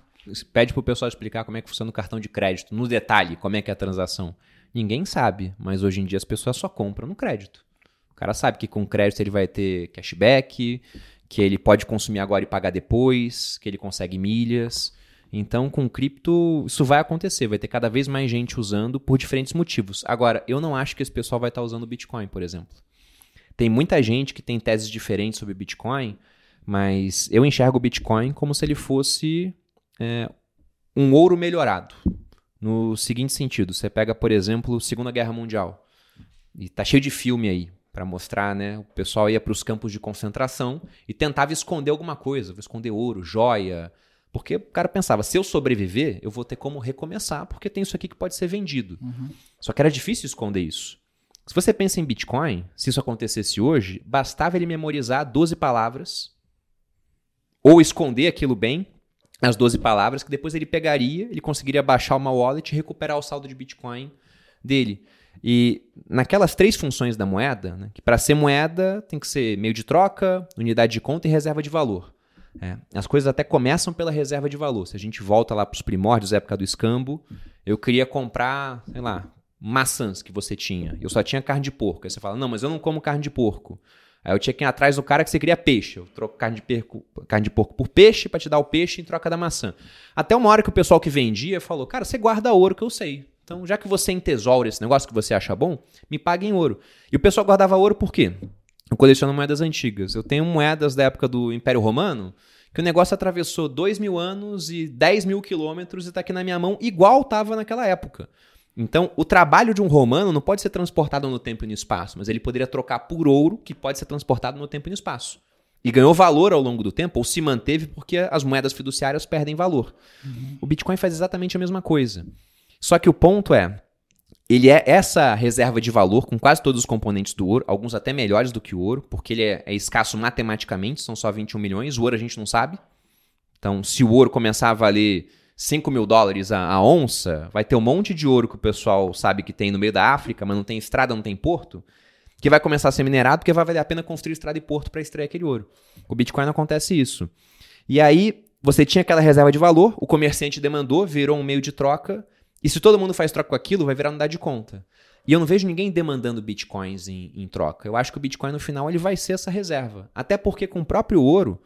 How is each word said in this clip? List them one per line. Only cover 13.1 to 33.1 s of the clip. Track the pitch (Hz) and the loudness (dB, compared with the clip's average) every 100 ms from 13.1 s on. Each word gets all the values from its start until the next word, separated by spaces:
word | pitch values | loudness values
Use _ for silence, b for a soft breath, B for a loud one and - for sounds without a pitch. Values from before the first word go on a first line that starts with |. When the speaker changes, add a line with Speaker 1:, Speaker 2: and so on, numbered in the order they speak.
| 127 120 - - - | 2 -2 -6 -10 -10
Speaker 1:
que | 110 | -10
ele | 98 | -10
consegue | 98 - 90 92 | -10 -10 -8 -4
milhas. | 98 113 117 120 117 - - - _ _ - | -2 0 0 -2 -4 -6 -8 -10 _ _ -12
Então, | 107 101 117 135 | -10 -4 -4 -2
com | 139 127 | -2 -4
cripto, | - 135 - - 170 170 160 - | -2 -6 -4 -2 0 2 0 -4
isso | - 135 | -2 2
vai | 143 | 2
acontecer, | 156 165 190 - 113 | 2 -4 -6 -4 -4
vai | 104 | -4
ter | 110 | -4
cada | 120 117 | -4 -2
vez | 117 139 | -2 -4
mais | 135 135 | -4 -2
gente | 120 120 - | -4 -4 -6
usando | 104 104 117 131 | -4 -2 -4 -4
por | - 131 | 0 0
diferentes | - 135 131 | 0 -6 -4
motivos. | 165 - - 98 98 - | -4 -4 -4 -6 -6 -6
Agora, | 117 120 110 - | 0 2 0 -2
eu | 131 | -6
não | 160 139 | -4 -4
acho | 135 - | -6 -6
que | |
esse | 135 | -8
pessoal | - 113 120 | -8 -6 -4
vai | 120 | -4
tá | 123 | -6
usando | 117 117 117 | -8 -8 -12
Bitcoin, | 120 - 117 101 | -14 -12 -12 -10
por | 98 | -10
exemplo. | 87 90 85 - _ _ _ _ _ _ _ - | -10 -10 -16 -20 _ _ _ _ _ _ _ -2
Tem | 117 | 2
muita | 113 175 175 | 2 2 2
gente | 110 120 135 - | 2 0 -2 -10
que | |
tem | - 117 | -8 -6
teses | - 110 107 | -2 -2 -4
diferentes | 110 - 98 107 110 | -10 -6 -4 -4 -6
sobre | 104 95 | -10 -12
Bitcoin, | 95 - 110 135 120 101 _ _ _ _ | -12 -10 -8 -6 -8 -12 _ _ _ _
mas | - 101 98 95 95 92 - | -4 -2 0 0 -2 -4 0
eu | 110 | 4
enxergo | 143 135 127 131 | 4 4 2 2
o | |
Bitcoin | 120 - - 110 123 | 0 -4 -2 -2 -2
como | 143 147 | -4 -4
se | 143 | -2
ele | 151 147 | -4 -4
fosse, | - 135 139 - 156 165 185 - _ _ _ - | -2 -2 -2 -4 -4 -4 -6 -10 _ _ _ -10
é, | 117 117 117 - _ _ _ _ _ - | -6 -6 -8 -12 _ _ _ _ _ 0
um | 139 | 6
ouro | 139 175 175 | 8 6 4
melhorado. | 175 170 131 92 - - - - - _ _ - | 0 0 0 -2 -6 -6 -6 -6 -14 _ _ -10
No | 107 113 113 110 | -4 -2 -2 -4
seguinte | - | -4